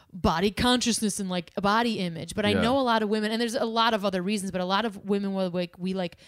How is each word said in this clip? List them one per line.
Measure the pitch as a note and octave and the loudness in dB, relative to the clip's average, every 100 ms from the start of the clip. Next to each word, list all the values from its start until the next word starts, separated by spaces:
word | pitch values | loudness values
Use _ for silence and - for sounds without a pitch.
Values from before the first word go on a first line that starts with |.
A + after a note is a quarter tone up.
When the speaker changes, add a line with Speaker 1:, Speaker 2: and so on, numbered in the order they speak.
| _ | _
Speaker 1:
body | F#3 G3 E3 G3+ | -2 0 2 2
consciousness | G3 B3 B3 A#3 G#3+ G#3 F#3 | 2 2 2 2 0 0 -2
and, | F#3+ | -4
like, | F3+ D#3+ - | -6 -6 -2
body | G3 G#3+ A#3+ G#3 | 2 2 2 0
image, | F3+ E3 E3 F#3+ | -4 -6 -8 -2
but | G#3 | 2
I | |
Speaker 2:
Yeah. | G3 | 2
Speaker 1:
know | A3+ C4+ | 2 2
a | |
lot | B3+ A3+ | 2 2
of | G#3+ | 2
women, | A3 G#3+ | 0 0
and | A3 | 0
there's | A#3 A3+ | -2 0
a | A3+ | 0
lot | A3+ A3+ | 2 2
of | A3 | 2
other | G3 F#3+ | 0 -2
reasons, | F3+ G#3+ F#3+ | 0 -2 -2
but | F3+ | -4
a | F3+ | 0
lot | G3 A3+ | 0 0
of | G3 G3 | -4 -2
women | G3+ G3 | -2 0
will, | F#3+ F#3 | -2 -2
like, | F3+ F3 - | -2 -4 -4
we, | F3+ | -4
like, | F#3+ F3+ - | -2 -4 -8